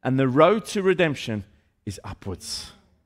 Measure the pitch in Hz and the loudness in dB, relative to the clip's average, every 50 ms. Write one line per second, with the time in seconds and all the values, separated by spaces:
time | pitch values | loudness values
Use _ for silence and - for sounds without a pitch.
0 | _ 127 131 131 135 131 123 139 156 175 208 226 - - - 208 185 190 185 175 | _ 0 0 2 2 2 6 6 6 6 6 2 -2 -4 -6 0 2 2 4 4
1 | 180 160 139 - - - 110 107 95 _ _ _ _ _ _ _ _ 107 98 - | 2 0 0 -4 -6 -6 -6 -6 -8 _ _ _ _ _ _ _ _ -12 -12 -12
2 | - 104 95 - - 98 92 82 - - - - - - - _ _ _ _ _ | -14 -16 -16 -14 -12 -12 -12 -12 -12 -12 -12 -12 -12 -16 -20 _ _ _ _ _
3 | _ | _